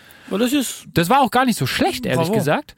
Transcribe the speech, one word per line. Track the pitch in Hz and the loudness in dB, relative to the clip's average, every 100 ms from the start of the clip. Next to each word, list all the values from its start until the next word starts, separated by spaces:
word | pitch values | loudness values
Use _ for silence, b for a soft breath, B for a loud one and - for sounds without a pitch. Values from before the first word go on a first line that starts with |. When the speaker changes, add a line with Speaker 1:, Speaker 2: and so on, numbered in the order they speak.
| B B B | B B B
Speaker 1:
Oh, | 190 | -2
das | 240 | 0
ist | 285 240 - - | 0 -2 -8 -4
Speaker 2:
Das | 160 170 | -2 2
war | 269 | 2
auch | 254 | 4
gar | 247 | 2
nicht | 262 - | 0 0
so | 135 | -2
schlecht, | - 349 254 247 | 0 -2 -2 -2
ehrlich | 147 165 | -2 0
Speaker 1:
Bravo. | 220 | 0
Speaker 2:
gesagt. | 147 208 - | 0 -2 -4